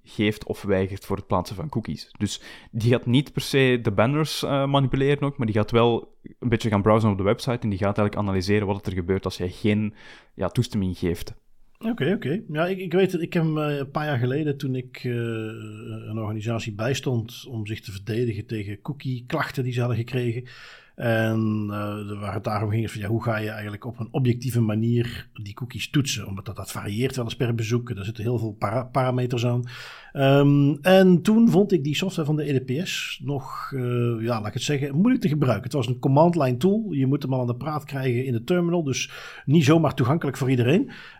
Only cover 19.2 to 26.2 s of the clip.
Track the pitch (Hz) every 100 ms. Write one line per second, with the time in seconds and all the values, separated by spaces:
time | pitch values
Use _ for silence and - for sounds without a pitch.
19.2 | 123 156 - - 123 123 123 117 117 127
20.2 | 120 117 - - - - - - 120 113
21.2 | 110 110 110 107 104 104 104 104 104 104
22.2 | 101 104 107 107 107 110 107 110 101 113
23.2 | 120 107 107 107 104 101 123 - 110 -
24.2 | 123 117 123 117 110 107 117 120 117 -
25.2 | - - 101 - 123 110 - 151 131 107